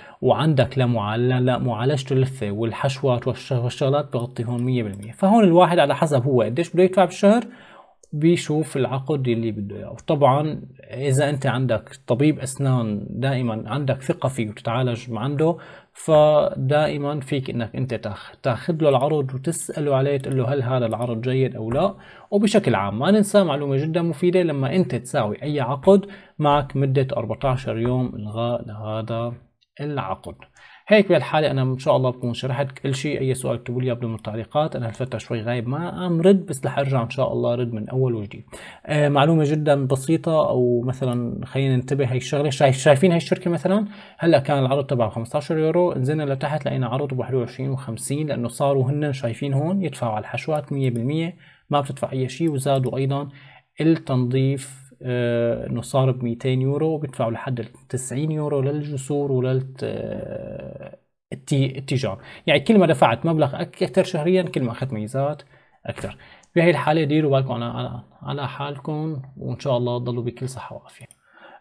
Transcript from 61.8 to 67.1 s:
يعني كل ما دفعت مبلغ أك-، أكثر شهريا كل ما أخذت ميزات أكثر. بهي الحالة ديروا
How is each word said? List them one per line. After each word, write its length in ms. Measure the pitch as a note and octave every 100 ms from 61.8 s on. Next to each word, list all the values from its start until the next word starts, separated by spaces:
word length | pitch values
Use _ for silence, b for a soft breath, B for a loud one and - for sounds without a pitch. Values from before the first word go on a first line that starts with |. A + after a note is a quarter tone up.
| - C3 A2+ F#2+ B B -
يعني 140 | D3
كل 180 | C#3+ A3
ما 80 | E3
دفعت 400 | - C#3 A#2 E3
مبلغ 360 | D#3+ C3+ C3
أك-، 200 | F3 -
أكثر 220 | F3+ F#3+
شهريا 380 | F#3 D#3+ D#3+ F#3
كل 200 | F3 D#3
ما 100 | B2
أخذت 200 | A#2+ C3
ميزات 500 | G#2+ G#2+ A2+ C#3 D3 - b b b -
أكثر. 300 | - G2 - B B B F3
بهي 140 | E3
الحالة 340 | C#3+ C#3 D#3+
ديروا 260 | D3